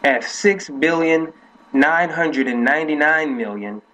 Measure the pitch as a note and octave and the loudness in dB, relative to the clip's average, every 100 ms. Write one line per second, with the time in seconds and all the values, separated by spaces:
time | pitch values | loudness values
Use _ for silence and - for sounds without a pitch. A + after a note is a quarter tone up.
0 | C#3+ C3 - - G#3 G3 - C#3 D#3+ E3 | 0 0 -4 0 2 2 -6 -2 0 2
1 | E3 D#3+ D#3+ - - _ - C#3 D3 E3 | 2 2 0 -10 -20 _ -4 2 4 2
2 | F3 D#3+ E3 C3+ B2+ A#2+ A#2+ D3+ D#3 D3+ | 0 0 -2 0 -2 0 0 0 0 0
3 | D3+ D#3 D#3 B2 A2 G#2 G2+ G#2+ _ | 2 2 -2 -4 -6 -8 -10 -12 _